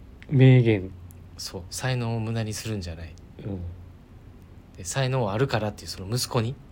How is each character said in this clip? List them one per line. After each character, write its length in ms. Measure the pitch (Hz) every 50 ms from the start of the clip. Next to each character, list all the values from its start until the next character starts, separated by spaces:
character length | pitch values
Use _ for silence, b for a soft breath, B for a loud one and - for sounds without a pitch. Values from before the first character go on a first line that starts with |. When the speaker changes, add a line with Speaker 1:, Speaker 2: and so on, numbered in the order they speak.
| - - - - - -
Speaker 1:
名 320 | - 131 131 131 131 127
言。 300 | 120 113 110 98 90 95 - - - - - - - - - -
Speaker 2:
そ 220 | - - - 95
う、 20 | 85 -
「才 240 | - - - 127 127
能 220 | 123 120 117 117 117
を 20 |
無 140 | 113 110 113
駄 100 | 113 110
に 100 | 107 107
す 140 | - - 113
る 80 | 110
ん 60 | 104
じ 100 | 87 87
ゃ 40 | 82
な 100 | 80 85
い」。 80 | 80 - - - - - - -
Speaker 1:
う 20 | -
ん。 140 | 98 92 87 87 87 - - - - - - - - - - - - - - - - - - - -
Speaker 2:
で、 80 | - 92
才 240 | - - 135 135 127
能 160 | 131 135 120
は 80 | 101
あ 60 | 95 110
る 100 | 135 135
か 120 | - 113
ら 100 | 104 107
っ 40 | 104
て 100 | - -
い 20 |
う 20 | -
そ 160 | - - -
の 100 | 95 113
息 140 | 131 - -
子 140 | - 131
に 140 | 110 113 139 - - -